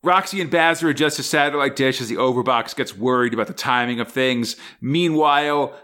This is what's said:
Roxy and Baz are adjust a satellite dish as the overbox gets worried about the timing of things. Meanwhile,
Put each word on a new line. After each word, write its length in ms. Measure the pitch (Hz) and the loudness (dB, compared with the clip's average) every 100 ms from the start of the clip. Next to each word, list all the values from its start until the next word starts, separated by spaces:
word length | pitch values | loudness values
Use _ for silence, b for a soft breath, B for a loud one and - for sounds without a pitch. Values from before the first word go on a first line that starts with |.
Roxy 380 | 165 185 190 196 | 2 2 0 -6
and 80 | 165 | -2
Baz 320 | 170 165 160 | 2 2 2
are 80 | 160 | 0
adjust 300 | 143 151 - | 2 0 0
a 40 | |
satellite 520 | 135 151 147 147 139 135 | -2 2 2 2 -2 2
dish 260 | 131 127 | 0 0
as 60 | 117 | -4
the 60 | 104 | 0
overbox 600 | 131 123 120 120 113 - | 0 2 0 0 -2 -6
gets 200 | 131 98 | -8 -4
worried 360 | 123 127 120 117 | 0 0 0 -2
about 120 | 104 | -4
the 60 | |
timing 460 | 90 139 123 120 120 | -4 -2 0 0 -4
of 80 | 113 | -6
things. 440 | 131 131 123 117 - B B | -2 0 0 -4 -8 B B
Meanwhile, 960 | 123 156 175 156 151 143 147 147 139 B | -4 0 2 2 4 2 2 0 -2 B